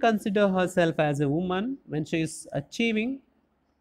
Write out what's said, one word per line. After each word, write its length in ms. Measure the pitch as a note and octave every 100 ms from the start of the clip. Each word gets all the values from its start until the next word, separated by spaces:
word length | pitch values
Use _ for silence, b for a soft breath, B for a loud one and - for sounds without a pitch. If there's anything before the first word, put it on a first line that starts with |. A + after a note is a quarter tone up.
| A#3
consider 400 | G#3+ A3+ G3+ G3+
herself 560 | F#3 F3+ F3+ E3 D#3+ D3+
as 100 | C#3+
a 100 | C#3+ D3+
woman 420 | F3+ F#3 A#3 C#4 -
when 200 | D3 D3+
she 160 | E3
is 260 | D#3+ - -
achieving, 640 | C#3+ - - A#3 A3 A#3 C4+ _ _ _ _ _ _